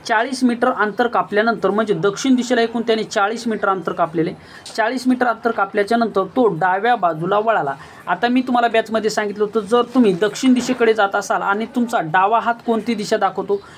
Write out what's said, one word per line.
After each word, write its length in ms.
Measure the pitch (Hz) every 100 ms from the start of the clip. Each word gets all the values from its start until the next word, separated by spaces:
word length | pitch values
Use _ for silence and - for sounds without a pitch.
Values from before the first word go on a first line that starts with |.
| -
चाळीस 360 | 220 262 254
मीटर 280 | 247 233 240
अंतर 360 | 254 208 202 233
कापल्यानंतर, 600 | 208 - 208 233 196 190
म्हणजे 240 | 202 214
दक्षिण 420 | 170 196 196 269
दिशेला 260 | 247 240 233
एकूण 200 | 233 233
त्याने 220 | 226 220
चाळीस 440 | 202 220 202 233 233
मीटर 220 | 208 202
अंतर 220 | 190 190
कापलेले. 420 | 185 165 165 170 175 - - - -
चाळीस 300 | 220 262 254
मीटर 200 | 254 240
अंतर 240 | 220 240
कापल्याच्या 460 | 226 196 202 202 233
नंतर 260 | 226 196 185
तो 120 | 254 226
डाव्या 480 | 160 185 190 226
बाजूला 440 | 233 175 160 175 202
वळाला. 340 | 226 202 143 139 - - -
आता 200 | 180 240
मी 140 | 247
तुम्हाला 260 | 254 247 240
बॅचमध्ये 420 | 220 220 220 214
सांगितलं 340 | 214 208 202
होतं, 160 | 208 226
जर 240 | 190 240 240
तुम्ही 200 | 262 220
दक्षिण 400 | 170 208 202 262
दिशेकडे 400 | 254 247 254 226
जात 220 | 214 196
असाल 260 | 202 196 196
आणि 240 | 180 202 233
तुमचा 240 | 247 240 226
डावा 360 | 160 185 196 226
हात 160 | 214 233
कोणती 300 | - 226 220
दिशा 220 | 214 202 220
दाखवतो 440 | 196 190 190 202 -